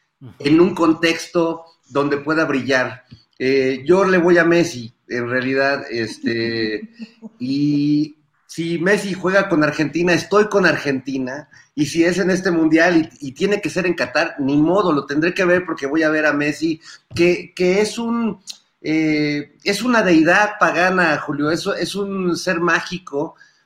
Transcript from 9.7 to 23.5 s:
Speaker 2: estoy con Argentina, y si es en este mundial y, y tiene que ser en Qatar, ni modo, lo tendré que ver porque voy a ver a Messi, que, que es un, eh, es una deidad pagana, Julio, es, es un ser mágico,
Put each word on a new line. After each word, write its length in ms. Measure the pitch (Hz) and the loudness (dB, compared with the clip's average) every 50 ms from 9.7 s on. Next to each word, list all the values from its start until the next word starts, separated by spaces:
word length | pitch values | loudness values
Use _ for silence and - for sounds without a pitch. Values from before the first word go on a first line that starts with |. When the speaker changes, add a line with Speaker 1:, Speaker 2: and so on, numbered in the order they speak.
| 147 - 156 139 - 165 175 180 170 | 0 -2 -2 -2 -2 0 0 2 2
Speaker 2:
estoy 360 | 151 - - 196 208 208 202 | 0 0 2 2 2 2 2
con 160 | - 202 185 | 2 2 2
Argentina, 840 | 165 147 - - 143 135 131 - - 135 135 131 127 131 147 151 - - - _ _ _ | 2 2 0 -2 -4 -4 -4 -4 -6 -6 -6 -6 -6 -8 -10 -14 -16 -20 -20 _ _ _
y 120 | 139 151 | -2 -2
si 180 | 143 - 165 165 | 0 2 2 2
es 140 | 175 180 180 | 2 2 2
en 120 | 196 180 | 0 0
este 220 | 185 175 - 190 170 | 0 0 0 0 2
mundial 580 | 165 160 156 156 160 165 180 175 165 156 - - - | 2 4 4 4 4 4 4 4 2 2 0 -4 -14
y, 80 | 147 135 | -14 -12
y 40 | 127 | -6
tiene 280 | - 180 202 202 202 | -4 -2 0 0 -2
que 80 | - 151 | -2 -4
ser 160 | - - 185 | -4 -2 -2
en 80 | 185 170 | -2 -2
Qatar, 420 | - 127 117 - 151 170 170 - 147 | -2 -4 -2 0 -2 -2 -2 -2 -4
ni 180 | 139 135 143 | -2 0 2
modo, 360 | 147 151 165 180 202 196 180 151 | 2 4 4 4 2 2 2 0
lo 140 | 143 143 | 0 -2
tendré 280 | - 143 151 156 175 180 | -2 -2 -2 0 0 0
que 100 | - 185 | 0 2
ver 220 | 175 175 180 180 | 2 2 2 0
porque 200 | 165 156 - 139 | -2 -6 -6 -6
voy 180 | 135 147 160 160 | -4 -2 0 0
a 60 | 156 | 2
ver 140 | 156 156 151 | 2 2 2
a 80 | 151 143 | 0 0
Messi, 480 | 143 147 147 147 - 156 165 156 - - - - - _ _ - | 0 0 -2 -2 -2 -4 -4 -4 -6 -10 -16 -20 -20 _ _ -2
que, 360 | 143 170 175 175 - 180 - - | 0 2 2 2 0 -4 -8 -6
que 260 | - 185 180 185 202 | -2 0 2 2 2
es 180 | 214 208 - 233 | 0 -2 -2 -4
un, 420 | 233 233 233 233 233 214 180 - _ - - _ _ _ _ _ | -4 -4 -2 -2 -2 -2 -4 -6 _ -20 -20 _ _ _ _ _
eh, 760 | - - 156 160 160 156 151 151 151 147 147 147 143 - _ _ - | -6 -2 -2 0 0 0 0 0 0 -2 -2 -4 -6 -10 _ _ -4
es 180 | 175 202 202 226 | -4 -2 -2 0
una 200 | 247 240 226 202 | 0 2 2 4
deidad 480 | 185 170 160 160 165 180 202 214 202 - - | 4 6 6 6 6 4 4 2 0 0 0
pagana, 580 | 185 165 147 160 180 185 185 185 175 160 147 143 | 0 0 2 2 2 2 2 2 2 2 0 -2
Julio, 320 | - - 147 143 147 151 | -4 -6 -4 -2 -2 -2
es, 160 | 170 170 170 196 185 - | -2 -2 -2 -4 -4 -4
es 180 | 175 170 - | -4 -6 -6
un 400 | 196 202 202 196 190 185 175 165 | -6 -6 -6 -4 -4 -2 -2 -2
ser 240 | - - 185 185 170 | -2 -2 -4 -2 0
mágico, 720 | 175 170 165 165 - - 180 175 - - 147 139 156 165 - _ _ _ | 0 0 0 0 -2 -6 -10 -12 -10 -8 -6 -6 -6 -6 -8 _ _ _